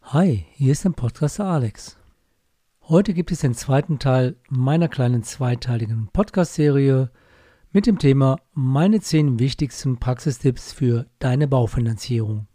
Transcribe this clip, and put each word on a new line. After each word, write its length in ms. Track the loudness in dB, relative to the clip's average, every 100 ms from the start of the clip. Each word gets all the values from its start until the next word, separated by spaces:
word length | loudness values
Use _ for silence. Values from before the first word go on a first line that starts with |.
| -2
Hi, 340 | 2 2 0 -4
hier 180 | _ 0
ist 140 | 2
dein 100 | 0
Podcaster 520 | -2 -6 -4 -4 -4 -2
Alex. 520 | -2 -2 -6 -20 -20 _ _ _ _ _ _ _ _
Heute 300 | 2 2 2
gibt 200 | -2 -2
es 80 | -2
den 140 | -2
zweiten 440 | -2 0 0 0 -4
Teil 380 | 0 0 0 -4 _
meiner 380 | -2 0 2 0
kleinen 380 | 0 0 0
zweiteiligen 840 | -4 -6 -4 -2 -2 -4 -2 -4 -4
Podcast-Serie 960 | -4 -2 0 -2 2 2 4 4 2 0 _ _ _ _ _ _
mit 140 | 0 2
dem 120 | 2
Thema 380 | 4 4 4 0 _
meine 480 | -4 0 2 2 2
zehn 400 | 2 2 2 2
wichtigsten 580 | -2 -2 -6 -4 -4 -2
Praxistipps 760 | -2 -2 -4 0 -2 -2 -10
für 340 | -2 0 0 -2 _
deine 300 | -2 0 2
Baufinanzierung. 960 | 2 0 0 -2 -4 -4 -4 -2 -6 -8